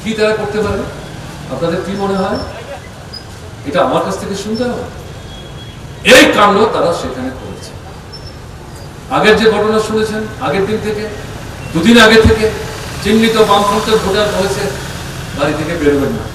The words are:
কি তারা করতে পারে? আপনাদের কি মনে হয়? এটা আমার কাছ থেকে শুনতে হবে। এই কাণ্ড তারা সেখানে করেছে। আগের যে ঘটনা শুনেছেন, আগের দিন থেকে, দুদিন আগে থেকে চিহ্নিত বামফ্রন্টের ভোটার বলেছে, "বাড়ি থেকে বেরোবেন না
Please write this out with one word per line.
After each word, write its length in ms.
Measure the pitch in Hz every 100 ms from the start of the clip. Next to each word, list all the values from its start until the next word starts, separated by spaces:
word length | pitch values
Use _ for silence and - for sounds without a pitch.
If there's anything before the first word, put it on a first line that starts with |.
কি 80 | 202
তারা 200 | 220 214
করতে 240 | 214 202 208
পারে? 220 | 208 208 247 - - - - - -
আপনাদের 280 | - 170 185 185
কি 60 |
মনে 220 | 202 196
হয়? 260 | 196 185 - - - - - - - - - - - - - 143
এটা 160 | -
আমার 200 | 135 165 185
কাছ 140 | 190
থেকে 160 | 185 196
শুনতে 200 | 208 226
হবে। 200 | 247 202 - - - - - - - - - - - -
এই 220 | - 254 302
কাণ্ড 320 | 214 202 196 220
তারা 200 | - 170
সেখানে 360 | 170 - 254 254
করেছে। 420 | - - - - - - - - - - - - - - - - - -
আগের 260 | 262 220 214
যে 140 | 220
ঘটনা 280 | 208 214 220
শুনেছেন, 420 | 220 220 214 214 214 -
আগের 240 | 190 190 190
দিন 120 | 214
থেকে, 240 | 214 208 214 - - - - - -
দুদিন 240 | 165 202 233
আগে 220 | 214 220
থেকে 280 | 226 220 214 202 - - - -
চিহ্নিত 340 | 196 220 226 220
বামফ্রন্টের 600 | 208 202 202 214 220 214 196
ভোটার 220 | 196 214 180
বলেছে, 220 | 196 - - - - - - - - -
"বাড়ি 140 | 147
থেকে 320 | 151 156 165 147
বেরোবেন 240 | 143 123
না 160 | 113 -